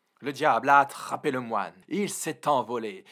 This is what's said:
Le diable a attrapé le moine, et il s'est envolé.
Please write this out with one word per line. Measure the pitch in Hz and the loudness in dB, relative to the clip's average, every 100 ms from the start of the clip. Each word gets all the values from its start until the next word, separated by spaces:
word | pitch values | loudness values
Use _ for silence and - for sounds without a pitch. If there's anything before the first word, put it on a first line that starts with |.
| _ _ | _ _
Le | 131 | -10
diable | 131 151 117 135 | 0 2 2 6
a | 143 | 6
attrapé | 139 - - 135 151 | 6 -2 -10 -4 -2
le | 127 | -4
moine, | 120 110 90 - - | -4 -4 -4 -10 -8
et | 185 | -4
il | 202 | -4
s'est | - - 151 - | -4 -8 -6 0
envolé. | 143 110 120 110 95 - | 0 0 -4 -6 -10 -18